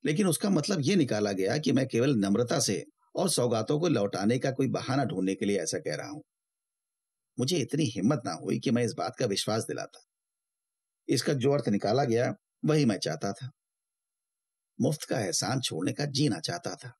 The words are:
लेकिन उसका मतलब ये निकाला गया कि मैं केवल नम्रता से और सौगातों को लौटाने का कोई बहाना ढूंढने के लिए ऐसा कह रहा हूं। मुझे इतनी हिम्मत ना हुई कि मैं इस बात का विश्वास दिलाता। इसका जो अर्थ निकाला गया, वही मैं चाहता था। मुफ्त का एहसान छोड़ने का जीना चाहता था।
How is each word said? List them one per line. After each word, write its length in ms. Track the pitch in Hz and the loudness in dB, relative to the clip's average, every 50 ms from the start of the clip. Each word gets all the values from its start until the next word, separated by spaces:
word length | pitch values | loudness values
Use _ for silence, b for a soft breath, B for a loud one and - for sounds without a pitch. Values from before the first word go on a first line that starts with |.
| _ | _
लेकिन 220 | 143 156 165 208 190 | 0 0 2 2 2
उसका 220 | 156 - - 208 | 2 2 2 2
मतलब 280 | 196 165 147 - 202 175 | 2 2 2 2 0 0
ये 140 | 139 135 202 | 2 2 4
निकाला 360 | 196 147 113 - 107 104 104 | 4 4 2 2 0 0 0
गया 260 | 101 95 95 95 113 151 | 0 0 0 0 0 0
कि 140 | 156 - | 0 2
मैं 160 | 123 131 131 123 | 2 2 2 2
केवल 280 | - 117 120 139 143 | 0 2 2 2 2
नम्रता 440 | 110 98 98 101 107 123 117 - 151 | 2 2 2 2 2 2 2 0 0
से 260 | 120 - 101 82 - - _ _ _ _ _ | 0 0 -2 -2 -4 -8 _ _ _ _ _
और 140 | - 175 190 | -2 -2 0
सौगातों 500 | - - 123 123 113 110 110 - 151 151 | 2 2 2 2 2 0 0 0 0 0
को 80 | 165 180 | 2 2
लौटाने 520 | 147 120 101 101 - 90 98 107 120 127 | 2 2 0 0 -2 0 2 2 2 2
का 120 | - 143 | 0 -2
कोई 160 | 123 - 135 - | -2 0 -2 0
बहाना 380 | - 90 - - 127 139 - | 0 -2 -2 0 0 0 0
ढूंढने 300 | 101 - 92 95 95 95 | 0 -2 -2 0 0 0
के 100 | 95 110 | 0 0
लिए 140 | 101 101 95 | 0 0 0
ऐसा 200 | 80 80 - 90 | 0 -2 -4 -4
कह 160 | 78 82 78 | -4 -4 -6
रहा 140 | - - - | -6 -6 -10
हूं। 120 | - - - _ _ _ _ _ _ _ _ _ _ _ _ _ _ _ _ _ _ _ _ _ _ - | -12 -14 -16 _ _ _ _ _ _ _ _ _ _ _ _ _ _ _ _ _ _ _ _ _ _ -4
मुझे 180 | 123 135 175 170 | -2 0 0 0
इतनी 260 | 123 - - 151 160 | 0 0 0 0 0
हिम्मत 380 | 127 - - 90 110 151 127 - | 0 -2 0 0 0 0 0 -2
ना 60 | 98 | -6
हुई 280 | 85 - - 95 - 135 | -8 -6 -4 -4 -4 -2
कि 120 | - - | 0 0
मैं 120 | 117 120 123 | 2 2 2
इस 100 | 110 87 | 0 -2
बात 220 | - 87 95 - - | -2 -6 -6 -2 -2
का 60 | 135 | -2
विश्वास 380 | 120 101 95 - - 107 113 107 | -2 0 -2 -2 0 -2 -2 -2
दिलाता। 420 | - 73 60 50 - - - _ _ _ _ _ _ _ _ _ _ _ _ _ _ _ _ _ _ _ _ _ - | -4 -6 -8 -8 -10 -14 -20 _ _ _ _ _ _ _ _ _ _ _ _ _ _ _ _ _ _ _ _ _ -2
इसका 240 | 143 135 - - 151 | 0 0 2 0 0
जो 200 | 135 113 139 139 | 2 2 2 2
अर्थ 160 | 143 131 - | 2 2 0
निकाला 340 | 104 101 - 98 107 127 143 | 0 0 2 2 2 2 2
गया, 320 | 127 113 117 123 123 - - _ _ _ _ - | 2 2 2 2 0 -2 -6 _ _ _ _ 0
वही 200 | 147 151 156 147 | 2 4 4 4
मैं 120 | 120 98 87 | 4 2 2
चाहता 360 | - - 78 78 - 98 98 | -2 -4 -4 -4 -4 -6 -6
था। 180 | - - 127 - _ _ _ _ _ _ _ _ _ _ _ _ _ _ _ _ _ _ _ _ _ _ _ _ - | -6 -10 -14 -14 _ _ _ _ _ _ _ _ _ _ _ _ _ _ _ _ _ _ _ _ _ _ _ _ -2
मुफ्त 220 | 117 143 156 147 - | 0 0 0 -2 -6
का 160 | - - 131 | -6 -4 -2
एहसान 420 | 107 95 160 - - - 131 135 | -2 -2 -2 -2 -2 -2 -2 -2
छोड़ने 320 | 123 - - 78 82 - 165 | -4 -4 -6 -4 -4 -4 -4
का 120 | - 143 | -4 -4
जीना 340 | 147 131 131 151 143 101 82 | -4 0 0 0 0 0 -2
चाहता 360 | - - 90 87 - - 92 | -4 -6 -6 -6 -6 -8 -10
था। 180 | - - 127 - _ | -8 -12 -16 -18 _